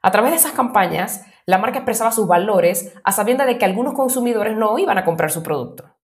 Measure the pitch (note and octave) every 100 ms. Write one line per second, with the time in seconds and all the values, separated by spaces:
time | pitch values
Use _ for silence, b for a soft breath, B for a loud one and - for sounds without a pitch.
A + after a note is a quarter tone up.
0 | F#3+ G3+ B3 E4 D4+ D4 B3 G#3 F3+ D#3+
1 | G3 - B B - F#3+ A3+ B3 B3 G#3+
2 | G#3+ A3+ F#3 F3 G3+ G3 E3+ G3+ - -
3 | F#3+ G3 G#3 C4 C4 B3 G3 F#3+ C4+ C4+
4 | C4 B3+ A#3+ A3 G#3+ A3 G#3+ A#3+ G4 F#3
5 | F#3 E3 D#3 D#3+ D#3+ D3 A#2+ - - _